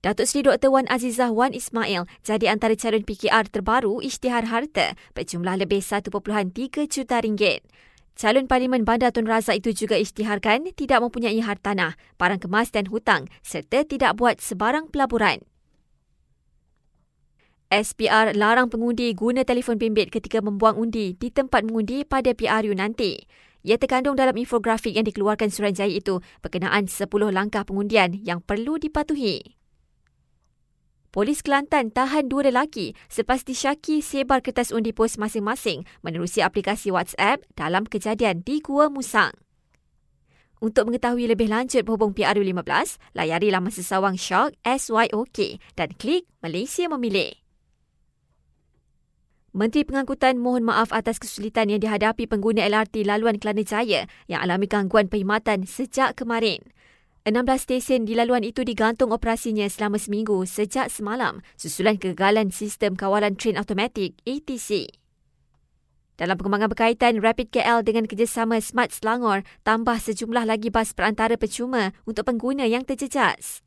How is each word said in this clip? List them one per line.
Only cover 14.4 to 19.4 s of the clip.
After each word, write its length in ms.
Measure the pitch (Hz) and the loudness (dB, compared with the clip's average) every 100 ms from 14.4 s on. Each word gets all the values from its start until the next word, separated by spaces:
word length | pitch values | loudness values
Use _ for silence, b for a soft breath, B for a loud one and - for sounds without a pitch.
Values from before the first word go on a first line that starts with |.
sebarang 480 | - 190 214 285 311 | -4 -2 0 0 -2
pelaburan. 480 | 285 262 233 202 127 - _ _ _ _ _ _ _ _ _ _ _ _ _ _ _ _ _ _ _ _ _ _ | -2 0 2 0 0 -8 _ _ _ _ _ _ _ _ _ _ _ _ _ _ _ _ _ _ _ _ _ _
S 240 | 202 214 - | 0 0 -2
P 160 | 220 | 2
R 240 | 220 220 202 | 4 4 4
larang 320 | 214 240 254 | 4 4 4
pengundi 400 | 226 233 233 240 190 | 0 -2 0 0 0
guna 320 | 226 247 | 0 0